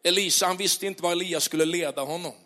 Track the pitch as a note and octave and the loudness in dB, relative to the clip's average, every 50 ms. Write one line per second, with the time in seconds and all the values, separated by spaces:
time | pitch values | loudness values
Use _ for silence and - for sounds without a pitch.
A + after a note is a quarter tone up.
0 | _ E3+ F3+ G3 G3+ F3 - - G3 F3+ F#3 F3+ G3+ E3+ - - G3 G3 F#3 - | _ 2 2 2 2 2 2 2 2 2 0 0 0 0 0 0 -2 -6 -6 -2
1 | - F3 F3 F3 F#3 F#3 E3+ D#3 - - - D#3 D#3+ D#3+ E3+ F3 E3 C#3+ C3 C#3+ | 0 0 0 0 -2 -2 -2 -2 -2 0 2 2 2 2 2 0 -2 -2 -2 -4
2 | C#3 C#3 D#3 F3 F3 D3+ A#2 - _ | -4 -4 -4 -6 -6 -8 -10 -12 _